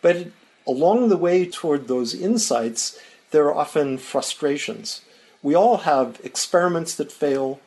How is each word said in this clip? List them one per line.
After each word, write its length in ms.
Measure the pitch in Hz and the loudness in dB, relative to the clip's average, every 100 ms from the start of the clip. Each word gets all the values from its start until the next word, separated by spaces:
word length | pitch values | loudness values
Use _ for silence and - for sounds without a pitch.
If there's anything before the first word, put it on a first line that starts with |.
But 280 | 170 175 175 - _ _ - | 2 2 -4 -16 _ _ -6
along 440 | 131 165 226 240 | 0 2 4 4
the 80 | 180 | 2
way 260 | 175 180 | 4 2
toward 420 | 175 - 170 143 127 | 0 -4 -2 -2 0
those 280 | 127 117 | -2 -2
insights, 840 | - 190 233 - 120 117 113 - - - _ _ | -4 -2 0 0 0 -2 -4 -8 -10 -20 _ _
there 140 | 151 | 2
are 100 | 147 | 2
often 440 | 151 147 160 143 127 | 2 -2 0 -2 -4
frustrations. 1040 | - 139 - - 147 143 - 110 110 - _ _ _ _ | -4 -6 -4 -4 -2 -2 -6 -10 -10 -14 _ _ _ _
We 120 | 139 | 0
all 240 | 160 214 226 | 4 4 4
have 400 | - 139 123 113 | 2 0 0 -4
experiments 720 | 127 - - 180 180 170 165 | -12 -8 0 2 2 -2 -6
that 180 | - 147 | -8 -8
fail 480 | - 147 135 135 135 | -4 -2 0 -2 -6